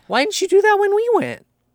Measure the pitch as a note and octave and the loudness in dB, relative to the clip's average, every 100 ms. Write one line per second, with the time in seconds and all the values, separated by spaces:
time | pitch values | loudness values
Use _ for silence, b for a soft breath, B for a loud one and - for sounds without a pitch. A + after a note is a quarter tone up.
0 | - G#3+ D4 - F#4 F#4+ G#4 G4+ G4+ G4+ | -6 -4 -2 -4 0 2 4 2 0 0
1 | A#4 A4 B2 A2 _ _ _ | 0 0 -2 -10 _ _ _